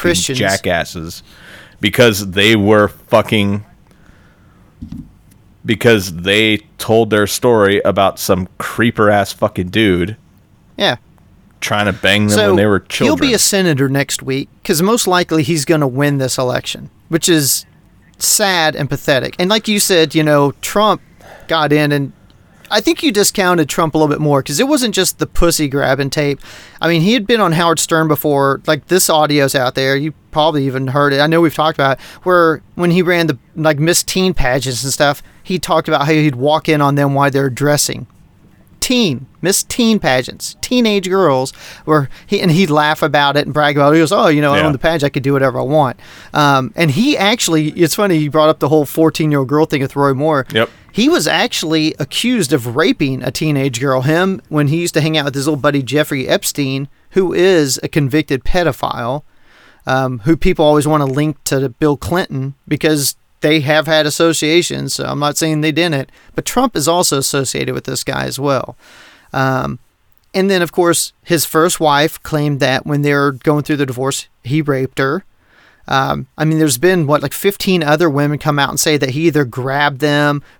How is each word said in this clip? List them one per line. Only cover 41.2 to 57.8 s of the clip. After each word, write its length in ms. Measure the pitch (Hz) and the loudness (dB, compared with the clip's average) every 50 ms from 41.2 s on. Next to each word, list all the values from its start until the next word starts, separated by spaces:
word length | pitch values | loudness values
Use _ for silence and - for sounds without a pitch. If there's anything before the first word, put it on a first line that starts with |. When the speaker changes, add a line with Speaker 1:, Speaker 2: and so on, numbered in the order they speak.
| 185 151 135 127 131 - - - - - - - - | 2 2 2 2 0 -4 -8 -14 -20 -20 -20 -12 -4
Speaker 1:
where 240 | - 156 151 139 123 - - - | 0 0 0 0 -2 -6 -14 -6
he, 140 | - 208 - | -4 -4 0
and 100 | - 175 | 2 2
he'd 180 | 151 175 196 160 | 2 2 2 2
laugh 320 | 147 151 151 151 156 - | 2 2 2 0 0 0
about 340 | 165 151 139 147 143 143 139 | -2 0 0 2 0 2 0
it 100 | 147 143 | 0 -2
and 80 | 131 120 | -2 -2
brag 220 | 151 151 147 147 147 | 0 0 2 2 2
about 140 | 139 143 | 4 4
it. 40 | 151 | 4
He 60 | 165 | 4
goes, 100 | 165 139 | 4 2
"Oh, 160 | 202 220 233 180 | 2 2 2 2
you 120 | 151 147 | 2 2
know, 120 | 147 143 143 | 2 2 2
I 60 | 143 | 2
Speaker 2:
Yeah. 60 | 143 | 2
Speaker 1:
own 60 | 156 | 0
the 60 | 143 127 | -2 0
pageant. 280 | - 165 165 160 143 | -2 -2 0 0 -2
I 40 | 143 | -2
could 140 | - 147 123 | -2 -2 -2
do 100 | 139 143 | 0 0
whatever 260 | 135 135 135 120 127 | 2 0 0 0 -2
I 40 | 123 | -4
want." 340 | 127 151 156 143 123 - - - - - - - - - | 0 0 2 0 0 -2 -8 -16 -20 -20 -20 -20 -6 -2
Um, 380 | - 147 143 139 131 131 - - | 0 2 2 2 2 0 -2 -2
and 160 | - 170 160 | 0 0 0
he 260 | 123 160 233 294 247 - | 2 2 2 0 0 0
actually, 520 | 196 202 233 240 - - 170 156 156 151 | 0 0 0 0 0 0 0 0 0 -2
it's 260 | - - 170 156 - | 0 0 0 0 2
funny, 240 | - 208 196 175 156 | 0 0 0 2 0
he 80 | 151 147 | 0 0
brought 200 | 139 156 151 156 | 2 2 4 4
up 100 | 156 - | 2 2
the 100 | 160 139 | 0 2
whole 160 | 156 156 147 | 2 2 0
fourteen-year-old 600 | - - 160 160 160 - - 160 151 147 143 135 117 | 0 0 2 2 2 2 0 -2 0 0 0 0 0
girl 160 | 143 151 160 | 0 0 0
thing 160 | 156 - 139 | 0 0 -2
with 140 | 139 127 - | -4 -4 -2
Roy 180 | 139 143 139 135 | 0 0 0 0
Moore. 320 | 131 147 160 156 139 123 - - | 0 0 0 0 -2 -2 -2 0
Speaker 2:
Yep. 160 | 113 113 - - - - - | 0 0 0 -4 -12 -20 -8
Speaker 1:
He 180 | - - 226 294 | -4 0 2 2
was 180 | 349 - 156 - | 2 2 0 0
actually 680 | - 170 202 240 - - - 160 160 160 156 156 - - | 0 0 -2 -2 -4 -6 -4 -2 0 0 0 -2 -2 -4
accused 540 | 147 - - - - 233 254 233 170 127 156 | -8 -6 -6 -4 -2 -2 -2 -2 0 0 0
of 220 | 139 113 120 113 | -2 -2 -4 -2
raping 480 | 135 165 226 277 - 147 135 131 127 120 | 0 0 0 0 0 -2 -4 -4 -4 -6
a 60 | 127 | -6
teenage 480 | 120 - 160 156 147 139 135 139 123 117 | -6 -4 -2 -2 0 0 -2 -2 -4 -4
girl, 220 | 131 143 131 131 127 | -2 -2 0 0 0
him, 380 | 147 156 170 185 190 190 - - _ | 2 2 2 2 0 -2 -4 -8 _
when 220 | 156 147 147 139 | -2 0 0 0
he 80 | 151 170 | 0 -2
used 160 | 175 170 - | -2 -2 -2
to 80 | 160 | -2
hang 160 | 147 160 156 156 | -2 0 0 -2
out 80 | 139 | -2
with 100 | 143 131 | -2 -4
his 120 | 139 131 156 | -4 -2 -2
little 100 | 151 139 | -2 0
buddy 240 | 113 147 143 143 131 | -2 0 0 0 -2
Jeffrey 440 | 113 139 147 151 - 156 135 127 - | -2 -2 -2 0 0 -2 -6 -2 -2
Epstein, 600 | 165 165 - - - - 143 135 135 135 143 - - _ _ _ | -2 -2 -2 -4 -4 -4 -4 -4 -4 -6 -6 -8 -12 _ _ _
who 220 | - 190 190 170 - | -2 0 0 0 2
is 460 | 170 175 190 190 165 147 139 120 - | 2 4 4 4 4 2 0 -2 -4